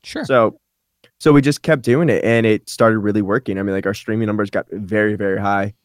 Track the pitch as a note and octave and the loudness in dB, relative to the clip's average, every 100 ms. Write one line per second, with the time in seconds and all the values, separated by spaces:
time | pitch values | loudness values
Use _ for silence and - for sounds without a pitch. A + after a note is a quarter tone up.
0 | - - A3+ B2+ A2 - _ _ _ _ | -12 -8 0 2 2 -2 _ _ _ _
1 | _ _ D#3 C#3+ C#3 - - D3+ A#2 C#3 | _ _ 4 4 4 0 0 0 2 2
2 | D#3+ G2 A2 A#2 A2 G#2+ - - A2+ A2 | 2 0 2 2 2 0 -2 0 2 2
3 | G#2 G#2 G2 A#2+ A2 F#2+ G2+ G2 G2 G#2 | 0 -2 0 -2 -2 -4 -4 -2 -4 -6
4 | - A2 G#2+ G#2+ G2 G2 - G2+ F#2+ G#2+ | -4 -4 -2 -2 -4 -6 -6 -10 -4 0
5 | G#2+ G#2 G2+ F#2+ G2+ G2+ G#2 - | 0 -2 -4 -2 -2 -2 -4 -10